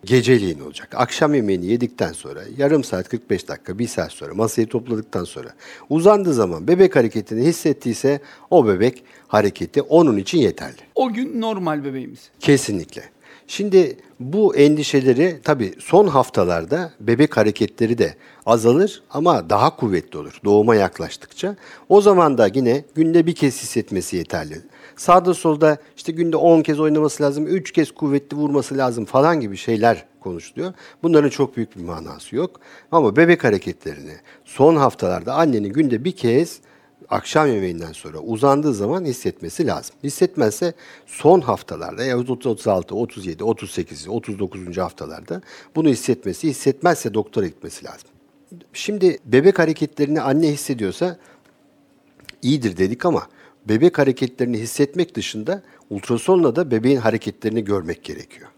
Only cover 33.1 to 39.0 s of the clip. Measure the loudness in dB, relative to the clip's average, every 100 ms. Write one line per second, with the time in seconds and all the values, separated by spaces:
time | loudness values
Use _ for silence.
33.1 | 4 4 4 2 0 -2 -10 -14 -16 -18
34.1 | -20 _ -20 _ 2 4 6 2 0 -4
35.1 | -4 -4 0 0 0 -2 -2 0 -2 -4
36.1 | -4 0 0 0 -8 _ _ _ _ -8
37.1 | -6 -2 0 2 0 -4 -6 -12 -14 -16
38.1 | -14 -8 0 2 2 0 -2 -2 -4